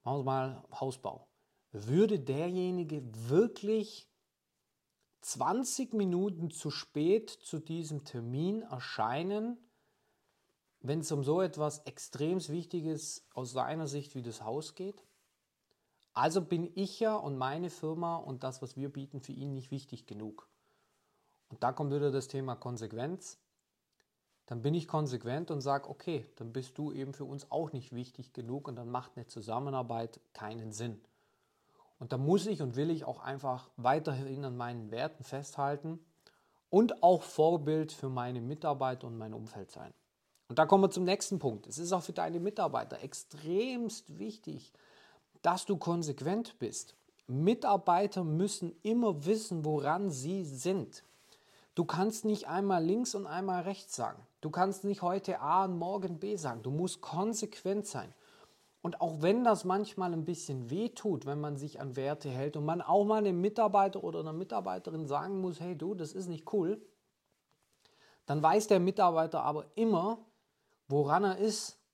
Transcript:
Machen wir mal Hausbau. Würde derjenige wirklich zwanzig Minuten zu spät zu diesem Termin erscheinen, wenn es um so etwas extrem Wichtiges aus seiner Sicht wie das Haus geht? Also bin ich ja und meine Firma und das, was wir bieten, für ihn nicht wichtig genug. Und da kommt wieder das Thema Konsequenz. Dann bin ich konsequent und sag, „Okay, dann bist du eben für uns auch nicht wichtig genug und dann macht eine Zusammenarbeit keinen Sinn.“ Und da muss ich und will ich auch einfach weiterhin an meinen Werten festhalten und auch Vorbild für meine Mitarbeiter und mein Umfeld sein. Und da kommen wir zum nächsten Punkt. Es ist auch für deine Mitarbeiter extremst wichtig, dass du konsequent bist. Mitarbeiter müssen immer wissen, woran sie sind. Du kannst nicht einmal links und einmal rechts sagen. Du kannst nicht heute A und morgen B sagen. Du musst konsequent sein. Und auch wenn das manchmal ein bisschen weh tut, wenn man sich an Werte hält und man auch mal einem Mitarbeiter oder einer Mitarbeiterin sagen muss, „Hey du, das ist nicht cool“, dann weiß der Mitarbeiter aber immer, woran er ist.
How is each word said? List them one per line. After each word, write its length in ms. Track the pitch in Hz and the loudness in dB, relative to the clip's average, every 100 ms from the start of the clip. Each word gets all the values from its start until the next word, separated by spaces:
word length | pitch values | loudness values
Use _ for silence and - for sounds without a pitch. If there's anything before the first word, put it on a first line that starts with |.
Machen 180 | 123 143 | -2 0
wir 40 | |
mal 400 | 135 135 131 127 - - | 2 0 0 -6 -14 -6
Hausbau. 460 | 135 127 - - - _ _ _ _ | -6 -4 -10 -10 -20 _ _ _ _
Würde 460 | 107 107 156 214 202 | -10 2 6 6 4
derjenige 840 | 131 135 175 185 180 180 160 151 123 110 113 | 0 -2 0 0 0 -2 -2 -6 -6 -8 4
wirklich 800 | 160 233 - 202 220 214 - - _ _ _ _ _ _ _ _ _ _ _ | 6 6 2 0 0 0 -10 -20 _ _ _ _ _ _ _ _ _ _ _
zwanzig 720 | - 127 131 220 254 - 254 | -10 0 2 2 0 -4 -2
Minuten 580 | 220 190 175 202 170 165 | 2 2 2 0 0 -6
zu 200 | - 156 | -4 -6
spät 580 | - - 147 160 220 220 | -6 -6 2 4 4 2
zu 300 | - - 160 | -16 -8 -8
diesem 460 | 160 165 156 151 | -6 -6 -4 -8
Termin 580 | - 123 117 131 175 214 | -6 -8 -4 -2 0 -2
erscheinen, 960 | 220 131 - - 110 135 180 208 226 240 _ _ _ _ _ _ _ _ _ _ _ _ | -4 -10 -6 -2 0 0 -2 -2 -2 -6 _ _ _ _ _ _ _ _ _ _ _ _
wenn 200 | 123 160 | -4 -4
es 100 | 151 | -2
um 140 | 151 | -2
so 180 | 135 165 | 2 2
etwas 380 | 190 147 151 147 | 2 0 -2 -2
extrem 580 | - - - 135 151 180 147 | -14 -14 -12 -4 0 0 -2
Wichtiges 760 | 165 170 175 156 151 - - _ | -6 -4 -4 -4 -4 -6 -12 _
aus 160 | - 127 | -10 -6
seiner 380 | 127 123 160 151 | -2 -2 -2 -4
Sicht 260 | 143 139 | -6 -6
wie 80 | 131 | -10
das 200 | 120 110 | -10 -8
Haus 300 | 113 135 151 - | -6 -6 -8 -10
geht? 280 | 190 202 _ _ _ _ _ _ _ _ _ _ _ | -10 -12 _ _ _ _ _ _ _ _ _ _ _
Also 260 | 120 147 185 | 2 4 2
bin 300 | 156 175 170 - | 2 0 0 -2
ich 240 | 190 - | -4 0
ja 160 | 220 214 | 0 0
und 200 | 143 135 | -2 -2
meine 320 | 131 156 175 | -2 -2 -6
Firma 480 | - 156 160 170 165 | -4 -4 -2 -2 -4
und 260 | - 123 | -6 -8
das, 200 | 131 127 | -8 -8
was 140 | 127 131 | -12 -8
wir 140 | 139 | -8
bieten, 300 | 139 139 139 | -8 -10 -12
für 120 | - | -12
ihn 200 | 135 139 | -10 -8
nicht 180 | 135 127 | -8 -8
wichtig 360 | 139 - 117 - | -10 -10 -16 -12
genug. 420 | 104 107 107 - _ _ _ _ _ _ _ _ _ _ | -10 -10 -12 -20 _ _ _ _ _ _ _ _ _ _
Und 140 | - | -2
da 100 | 127 | -2
kommt 200 | 131 147 | 0 -2
wieder 200 | 143 147 | 2 2
das 160 | 131 127 | 0 -2
Thema 260 | 139 131 | -6 -6
Konsequenz. 840 | 117 123 120 110 107 139 185 - - _ _ _ _ _ _ _ _ _ _ - | -6 -8 -8 -8 -6 -6 -6 -12 -20 _ _ _ _ _ _ _ _ _ _ -12
Dann 160 | 117 | -4
bin 120 | 127 | 0
ich 120 | 165 156 | 0 0
konsequent 640 | 156 147 123 113 139 170 | -2 0 -4 -4 -4 -4
und 100 | 147 | -4
sag, 300 | 131 139 - | 0 -2 -2
„Okay, 340 | - - 151 113 - | -10 -6 -6 -6 -14
dann 160 | 117 | -8
bist 260 | 127 127 - | -8 -8 -8
du 140 | 151 | -6
eben 200 | 143 135 | -6 -8
für 120 | 135 | -8
uns 260 | 135 139 - | -10 -10 -6
auch 220 | 147 160 | -4 -4
nicht 200 | 135 123 | -6 -8
wichtig 400 | 120 123 - 123 | -10 -10 -14 -14
genug 360 | - 117 139 143 | -12 -8 -8 -8
und 80 | 120 | -10
dann 140 | 120 | -6
macht 220 | 123 127 - | -6 -6 -16
eine 100 | 117 | -14
Zusammenarbeit 960 | 117 104 113 139 135 120 117 117 - _ | -12 -4 -4 -2 -2 -2 -4 -4 -10 _
keinen 400 | - 107 113 110 | -12 -10 -8 -10
Sinn.“ 300 | 104 120 104 _ _ _ _ _ _ _ _ _ _ | -6 -6 -8 _ _ _ _ _ _ _ _ _ _
Und 140 | 123 | -6
da 60 | 127 | 0
muss 280 | 143 196 202 | 4 4 4
ich 140 | 180 | -2
und 140 | 135 120 | -2 0
will 140 | 156 | 0
ich 140 | 160 123 | 0 -4
auch 140 | 123 | -6
einfach 500 | 127 139 135 127 - - | -8 -6 -4 -4 -8 0
weiterhin 680 | 120 151 156 131 135 135 | 4 4 2 -2 -4 -6
an 120 | 139 123 | -6 -4
meinen 340 | 120 120 107 | -6 -6 -6
Werten 340 | 113 147 - | -4 -4 -6
festhalten 760 | 127 135 139 - 139 147 160 165 _ _ _ _ _ _ _ | -10 -8 -8 -2 -2 -2 -6 -10 _ _ _ _ _ _ _
und 340 | 185 233 - | 6 6 6
auch 200 | 175 180 | 8 8
Vorbild 680 | - - 156 170 147 156 156 | 2 4 6 6 2 2 0
für 200 | - 135 | -4 -4
meine 320 | 127 123 127 | -2 -2 -2
Mitarbeiter 640 | 117 156 160 139 131 131 127 | -4 -2 -2 0 0 -2 -8
und 100 | 113 | -8
mein 160 | 110 | -8
Umfeld 380 | 113 110 107 95 | -10 -12 -12 -14
sein. 220 | - - - _ _ _ _ _ | -14 -16 -20 _ _ _ _ _
Und 100 | 127 | 4
da 80 | 156 | 8
kommen 180 | 190 | 10
wir 60 | 190 | 8
zum 140 | 185 | 6
nächsten 340 | 180 202 - 185 | 2 2 0 0
Punkt. 280 | 139 107 - | 0 -2 -8
Es 120 | 131 | -8
ist 140 | 170 | -2
auch 100 | 180 | -2
für 100 | - | -2
deine 260 | 175 165 170 | -2 -2 0
Mitarbeiter 640 | 180 214 170 120 110 - | -2 0 0 0 -4 -10
extremst 1160 | 135 - - 147 151 185 247 247 226 - - 156 | -10 -12 -14 -12 -2 0 0 -2 -4 -6 -14 -10
wichtig, 540 | 214 214 - 143 - _ - - - _ _ _ | -10 -10 -12 -12 -14 _ -20 -20 -20 _ _ _
dass 220 | 160 180 | 0 0
du 120 | - 180 | 0 0
konsequent 840 | 170 170 156 131 139 208 233 - | 2 0 0 -2 0 0 -2 -6
bist. 360 | 113 - - _ _ _ - | -6 -6 -12 _ _ _ -4
Mitarbeiter 960 | 131 170 240 247 196 - 175 202 196 | 2 4 4 4 4 6 4 4 0
müssen 560 | 165 156 202 - 170 - | 0 2 2 0 -6 -4
immer 420 | 208 233 226 156 | 0 4 4 2
wissen, 400 | 151 220 - 170 | 2 2 0 -2
woran 460 | 151 151 139 170 202 | 0 2 2 2 0
sie 340 | 135 139 190 | -2 -2 -2
sind. 580 | 160 135 170 190 120 - - _ _ - _ _ _ | -4 -4 0 0 -2 -10 -20 _ _ -20 _ _ _
Du 100 | - | -2
kannst 400 | 160 160 202 220 | 0 2 0 0
nicht 220 | 220 208 - | 0 0 0
einmal 380 | 170 202 180 | 0 2 4
links 300 | 160 214 247 | 4 2 0
und 120 | 202 190 | -4 -4
einmal 360 | 165 190 180 | -4 -2 0
rechts 340 | 175 196 - - | -2 -6 -8 -4
sagen. 280 | 110 - - _ | -4 -4 -18 _
Du 100 | 156 | -4
kannst 340 | 165 190 196 | 2 2 2
nicht 180 | 202 202 | -2 0
heute 380 | 175 190 190 180 | 0 0 -2 -2
A 240 | 143 180 | 4 4
und 140 | 190 175 | 4 0
morgen 420 | 170 202 185 160 | -2 -2 -4 -4
B 160 | 196 202 | -4 -2
sagen. 260 | 147 117 | -2 -4
Du 80 | 123 | -2
musst 300 | 147 180 - | 0 0 -2
konsequent 840 | - 156 208 220 214 - 185 208 208 | -6 0 0 0 -6 -4 -2 -2 -2
sein. 280 | 135 95 - - - - _ _ _ | -8 -8 -16 -20 -20 -20 _ _ _
Und 180 | 175 - | -6 -2
auch 200 | 170 156 | -2 2
wenn 220 | 165 226 | 4 6
das 220 | 240 202 | 6 4
manchmal 480 | 185 190 208 - 180 | 2 0 0 -2 -2
ein 120 | 165 | 0
bisschen 460 | 156 165 - 131 117 | -2 -4 -4 -6 -4
weh 200 | 170 233 | -2 -2
tut, 360 | - 214 156 139 | -2 -2 -2 -2
wenn 140 | 143 | -4
man 160 | 151 139 | -4 -4
sich 240 | 147 - | -8 -8
an 160 | 139 131 | -6 -2
Werte 340 | 139 151 147 | -2 -2 -4
hält 260 | 127 143 151 | -2 -2 -2
und 80 | |
man 160 | 151 170 | -2 -2
auch 240 | 151 190 | 4 4
mal 120 | 208 220 | 6 4
einem 240 | 208 175 | 4 2
Mitarbeiter 640 | 196 214 214 196 196 190 | 2 4 6 6 6 2
oder 160 | 175 165 | -4 -4
einer 120 | 160 | -4
Mitarbeiterin 760 | 160 185 220 190 - 175 160 147 | -6 -4 -4 -2 -4 -4 -6 -2
sagen 320 | 143 170 196 | -2 0 -2
muss, 180 | 185 160 | -2 -4
„Hey 180 | 170 165 | -6 -4
du, 200 | 165 196 | -4 -4
das 160 | 156 | -6
ist 160 | 190 180 | -6 -6
nicht 240 | 160 - | -6 0
cool“, 280 | 208 165 214 - _ _ _ _ _ _ _ _ _ _ _ _ _ - | 2 2 0 -6 _ _ _ _ _ _ _ _ _ _ _ _ _ -2
dann 140 | 147 | 4
weiß 280 | 156 196 214 | 6 6 8
der 100 | 190 | 6
Mitarbeiter 640 | 175 190 180 165 160 160 | 6 6 6 6 2 2
aber 240 | 127 151 - | 0 0 -4
immer, 500 | - 226 185 190 226 - _ _ _ _ _ - | 0 4 4 2 -2 -10 _ _ _ _ _ 0
woran 360 | 143 143 165 | 2 6 6
er 120 | 202 185 | 4 2
ist. 420 | 214 214 - - _ | 0 0 -6 -14 _